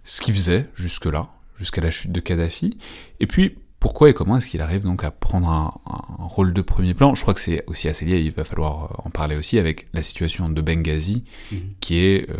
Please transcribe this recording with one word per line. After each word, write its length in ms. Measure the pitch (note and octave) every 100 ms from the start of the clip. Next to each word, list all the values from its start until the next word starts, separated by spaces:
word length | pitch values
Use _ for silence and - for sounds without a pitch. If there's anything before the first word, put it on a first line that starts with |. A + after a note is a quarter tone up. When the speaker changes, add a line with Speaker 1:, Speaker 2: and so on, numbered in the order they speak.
Speaker 1:
ce 160 | - -
qu'il 140 | -
faisait 340 | G2+ F2+ F2+ D3 -
jusque-là, 540 | F2 - E2+ D2+ E2 - - -
jusqu'à 220 | F#2 -
la 100 | D#2+
chute 220 | - -
de 80 | F2
Kadhafi, 560 | - E2+ E2 - G3+ - - - - -
et 80 | -
puis 300 | - F#3+ - - -
pourquoi 280 | A2 - D3+
et 40 |
comment 220 | - E2 B2
est-ce 100 | -
qu'il 120 | D#2
arrive 200 | D2 F#2+
donc 220 | F#2+ F2+
à 60 | D2
prendre 380 | - - F2+ E2+
un, 260 | D#2+ D#2+ - -
un 380 | - - -
rôle 280 | F2 - F#2+
de 80 | F2+
premier 300 | F2 - F#2
plan ? 220 | F2 C#3
Je 80 | B2+
crois 120 | -
que 60 | G2
c'est 240 | - D#2+ -
aussi 220 | D#2+ D#2+
assez 160 | D#2
lié, 160 | D#2+ F2+
il 120 | D#2+
va 120 | -
falloir, 400 | D#2 - D#2 D2+
euh, 180 | D#2 -
en 60 | -
parler 260 | - D2+ D2+
aussi, 220 | D2+ A2+
avec 300 | E2 D#2 -
la 100 | E2
situation 460 | D#2 - D#2+ - E2+
de 120 | D#2
Benghazi, 640 | D#2 E2 D#2 D#2 E2+ A#2 - - -
Speaker 2:
Mhm. 60 | F#2+ F#2+ G2+
Speaker 1:
qui 180 | - E2+
est, 300 | F#2+ G2 -
euh, 40 | D#2+